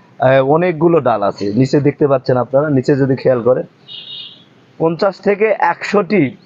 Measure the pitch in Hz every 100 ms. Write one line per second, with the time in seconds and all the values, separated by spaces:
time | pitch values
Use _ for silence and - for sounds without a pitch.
0 | _ - 131 135 135 156 180 156 170 160
1 | 123 110 101 - 101 104 135 156 143 -
2 | 147 135 - 123 117 135 156 135 127 143
3 | 135 131 - 127 113 135 170 _ - -
4 | - - - - _ _ _ - 160 170
5 | 202 185 196 202 220 190 170 170 - 208
6 | 175 208 135 -